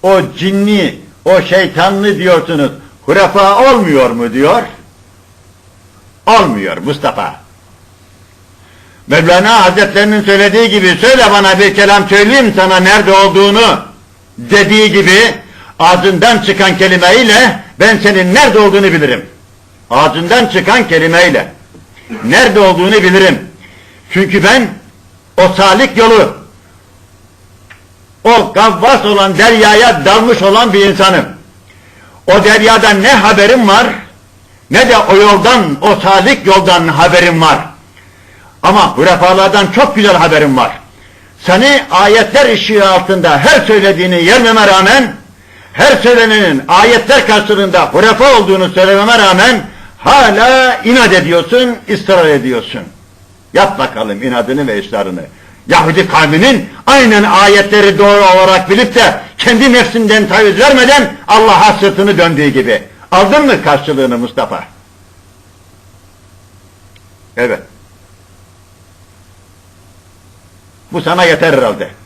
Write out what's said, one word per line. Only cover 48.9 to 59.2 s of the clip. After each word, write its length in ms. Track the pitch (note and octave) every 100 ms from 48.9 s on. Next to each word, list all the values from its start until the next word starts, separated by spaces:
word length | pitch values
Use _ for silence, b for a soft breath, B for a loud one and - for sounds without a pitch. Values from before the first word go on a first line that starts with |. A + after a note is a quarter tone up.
| G3 G#3 A#3
rağmen 440 | G3 F#3 A3+ A#3 - B B B
hala 800 | - C#4 A#3 G#3 A#3+ C4 B3+ A#3+
inat 380 | A3+ B3+ A3+
ediyorsun, 640 | F#3 D3+ E3+ E3 A#3+ B3 A#3 -
ısrar 360 | G3+ - F#3 D#3+
ediyorsun. 560 | C#3+ B2+ A#2+ - - - - _ _ _ _ _
Yap 260 | E3 G3+ -
bakalım 440 | C3 G#2+ A2 G2+
inadını 440 | B2+ B2 A2+ C3+ C#3
ve 120 | G#2
ısrarını. 420 | G2 G#2 F#2+ F2+ D#2 b b b -
Yahudi 400 | D#3+ D#3+ D#3+ -
kavminin 600 | E3 D#3 D#3 A#3+ B3+ - B -
aynen 360 | C4+ A#3+ G#3+
ayetleri 760 | G3+ F3+ G3+ G3+ G3+ G#3 G3+ F#3+
doğru 260 | G3+ G3+
olarak 460 | F#3+ F#3 F#3 F#3 F#3
bilip 260 | G3 B3 A#3
de 240 | G#3 -